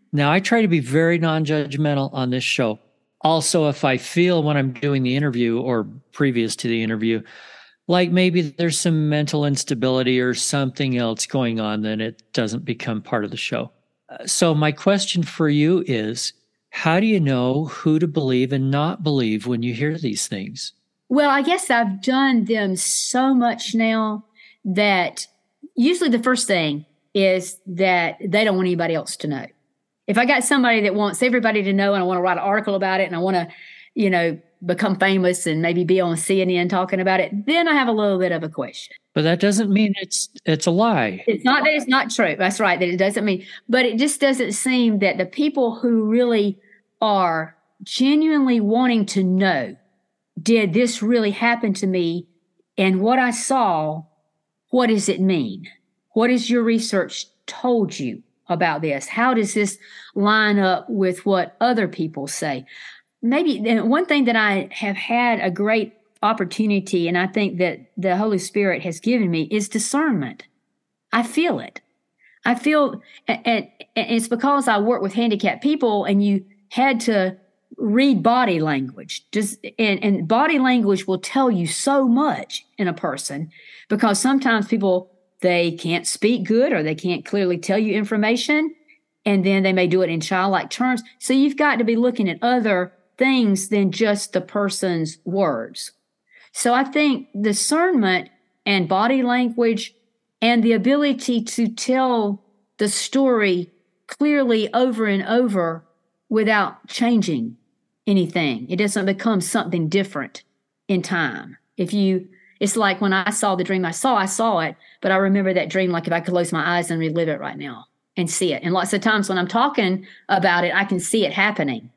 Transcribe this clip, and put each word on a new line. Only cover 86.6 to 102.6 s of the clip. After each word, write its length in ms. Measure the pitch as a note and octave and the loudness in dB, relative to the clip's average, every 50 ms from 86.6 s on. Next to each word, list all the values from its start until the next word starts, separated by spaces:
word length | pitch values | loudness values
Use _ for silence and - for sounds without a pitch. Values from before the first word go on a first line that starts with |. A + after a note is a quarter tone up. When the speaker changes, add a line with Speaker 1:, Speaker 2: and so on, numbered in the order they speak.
| C4 D4 C#4 | 2 2 0
Speaker 2:
or 80 | E3+ | 0
they 120 | D#3 D#3 D#3 | -2 -2 -4
can't 300 | D#3 - F3 F3 C#3+ - | -4 -4 -4 -4 -4 -6
clearly 320 | - - G3+ G3 F3+ F3 | -4 -2 0 0 0 -2
tell 220 | D#3+ - - F#3+ G#3 | -2 -2 -2 0 0
you 160 | A3 G#3+ F3+ | 0 0 0
information, 800 | G#3+ G#3 G#3 A3+ G#3 G#3 G#3+ A#3 B3 - - D4 D4+ D#4 D#4+ - _ _ _ - _ _ _ _ _ _ | -2 -2 -2 0 0 2 2 0 0 0 0 0 0 0 -2 -6 _ _ _ -20 _ _ _ _ _ _
and 180 | G#3+ G3+ F#3+ | 2 2 2
then 200 | F3 G3 G3 G3 | 2 2 2 2
they 100 | F#3+ F#3+ | 2 2
may 140 | F#3 F#3 F3+ | 2 2 2
do 160 | E3+ F3 F#3 | 2 2 2
it 80 | F#3 D#3+ | 2 0
in 100 | E3 E3 | -2 -4
childlike 480 | D#3 - G3 F#3 F#3 G3 F#3+ F3 - D#3+ | -4 -2 -2 0 0 0 0 0 -2 -4
terms. 340 | - - B3 B3+ B3+ A#3 - - _ _ | -6 -2 -2 -2 -2 -2 -6 -12 _ _
So 140 | - - | -2 0
you've 240 | C4 C4+ C#4 D4 C#4 | 2 4 4 2 2
got 200 | C#4 D4+ D4 C4+ | 2 2 2 2
to 80 | A#3 A#3 | 2 2
be 120 | G#3+ A#3 | 0 2
looking 320 | A3+ A#3+ B3 A#3+ A#3+ G#3 F#3 | 2 2 0 0 0 -2 -2
at 140 | - E3+ | -2 0
other 500 | - A#3+ B3 B3 G#3+ G#3+ G3 F3+ F3+ F3+ - _ _ _ _ | 0 0 2 2 2 2 0 0 0 -4 -8 _ _ _ _
things 540 | - B3+ C4+ C4+ B3+ A#3 G#3 G3 F#3 F#3+ - | 0 0 2 2 2 2 2 2 0 0 0
than 200 | G#3+ G#3 G3 F#3 | 0 2 2 0
just 440 | - - A3+ G#3 G#3 G3+ - - - | 0 0 2 2 2 0 -2 -4 -4
the 80 | F#3 | -4
person's 760 | F#3 - - G#3 G3+ G3 F#3+ - - F#3 F3 E3 D#3+ D#3 D#3+ - _ | -4 -2 -4 -2 -2 -2 -2 -2 -2 -2 -2 -2 -4 -6 -8 -10 _
words. 680 | F3 F3 G3 G3 D#3+ C3 A2+ A2 - - - - - - _ _ _ _ _ _ _ _ - - _ | -6 -2 0 0 0 0 -4 -6 -10 -12 -14 -14 -14 -16 _ _ _ _ _ _ _ _ -20 -20 _
So 220 | _ - - A#3+ A#3+ | _ 0 2 2 4
I 100 | B3+ C4+ | 4 2
think 440 | C4+ C4+ D4+ D4+ D4 C4 - - - - G3 | 0 0 2 2 2 2 0 -4 -10 -8 -2
discernment 880 | G#3 A3 G3+ - - - D4 D#4+ E4+ F#4 F4+ C4 G#3 F#3+ F#3 F3 - - _ _ _ _ _ _ _ | -2 0 0 0 0 0 0 2 2 2 2 2 2 2 0 0 -2 -6 _ _ _ _ _ _ _
and 200 | G#3 G3+ F#3+ F3 | 0 0 0 0
body 360 | D#3 F#3+ F#3+ G#3+ A#3+ C4+ C4+ | 0 0 0 2 2 2 2
language 720 | B3 B3 A#3+ B3 B3 A#3 A3+ A#3+ A#3 A3+ A3+ G#3 - - _ _ _ _ _ _ _ _ _ _ | 2 2 2 0 0 -2 0 0 0 0 0 0 -4 -10 _ _ _ _ _ _ _ _ _ _
and 200 | A3 A#3 A#3+ A#3+ | 2 2 4 4
the 100 | A3+ A#3 | 4 4
ability 680 | A3+ G#3+ F#3 B3 C#4 D4 D4 C#4+ C4 C#4 - - B3 A#3 | 2 4 4 2 2 4 2 2 0 -2 -2 -2 -2 -2
to 260 | A3+ - - - A#3 A3+ | -2 -4 -2 -2 -2 -2
tell 760 | A#3 - - - B3+ C4 C4 B3+ B3 A#3 G#3+ G3+ G3 G3 _ _ _ _ | -2 -6 -2 0 0 2 2 2 0 0 0 -2 -2 -6 _ _ _ _